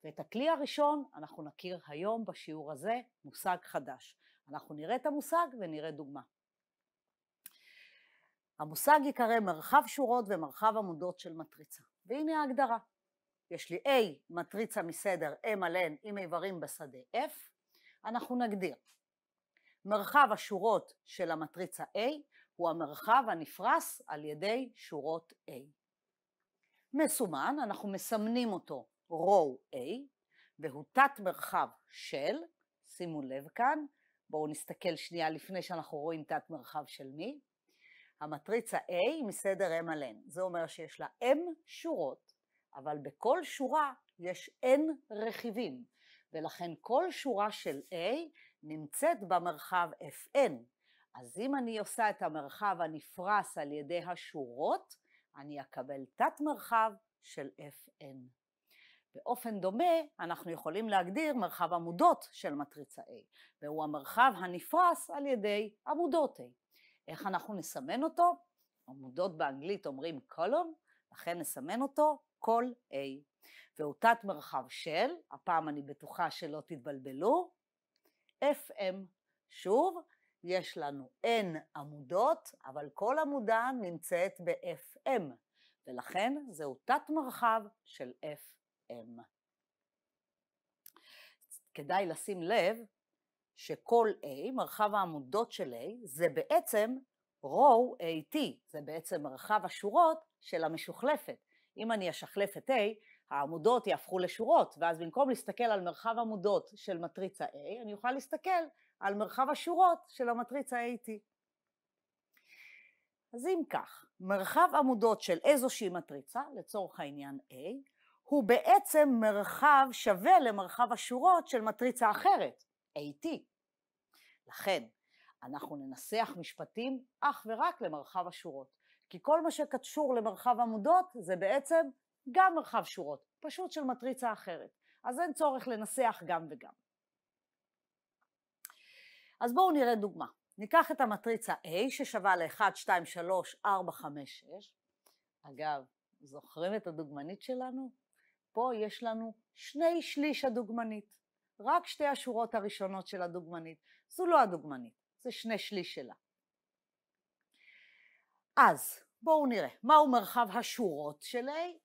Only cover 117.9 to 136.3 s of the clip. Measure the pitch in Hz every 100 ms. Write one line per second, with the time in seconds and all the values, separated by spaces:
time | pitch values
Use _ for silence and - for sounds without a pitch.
117.9 | _ _ _ - 294 214 240 - 381 392
118.9 | 311 294 240 220 202 202 - 294 277 269
119.9 | 233 240 185 233 370 254 202 180 - 240
120.9 | 233 - 247 339 349 320 247 220 214 247
121.9 | 240 226 208 381 359 151 - _ _ _
122.9 | 151 147 143 320 294 - _ _ _ _
123.9 | _ _ _ _ _ - - 202 175 113
124.9 | _ _ _ _ _ 254 277 - 285 269
125.9 | 127 - 214 214 185 160 - 165 - 247
126.9 | 262 262 _ 277 - 220 226 330 339 190
127.9 | 151 135 185 175 165 175 139 131 _ _
128.9 | _ _ 175 - 311 320 - 294 254 -
129.9 | 294 285 247 214 185 247 233 233 220 202
130.9 | 359 359 247 170 185 190 269 277 330 285
131.9 | - _ _ - 247 381 330 226 226 170
132.9 | - 147 143 _ _ 311 302 370 311 269
133.9 | 254 247 262 240 208 - 165 - _ _
134.9 | _ - 247 349 - 302 262 254 220 214
135.9 | - 240 214 175